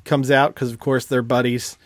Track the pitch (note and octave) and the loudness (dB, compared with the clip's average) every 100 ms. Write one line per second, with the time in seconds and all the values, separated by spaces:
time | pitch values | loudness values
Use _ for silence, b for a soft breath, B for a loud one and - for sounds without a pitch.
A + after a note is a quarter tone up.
0 | - D3 C3 C3+ C#3+ - B2 A#2 C#3+ C3 | -2 -2 2 4 2 0 -6 -4 -2 -2
1 | - B2+ A#2 B2 B2 B2 - - | 0 -2 0 0 0 -2 -6 -14